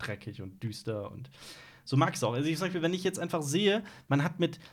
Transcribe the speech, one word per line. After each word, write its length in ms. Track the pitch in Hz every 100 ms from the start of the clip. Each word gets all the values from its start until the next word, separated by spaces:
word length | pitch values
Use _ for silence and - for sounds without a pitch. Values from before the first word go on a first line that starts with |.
dreckig 420 | - 101 - 101
und 180 | 95 92
düster 480 | 113 104 110 107 101
und 180 | - 127 - - - - - -
so 80 | 135
mag 180 | 165
ich's 100 | -
auch. 80 | 113
Also 160 | 123 151
ich 100 | 160
sag 160 | 185
mal, 80 | 180
wenn 120 | 165
ich 100 | 180
jetzt 160 | 185 190
einfach 220 | 175 170
sehe, 420 | 143 160 208 208 208 - -
man 160 | 139
hat 160 | 151 -
mit, 180 | 170 - -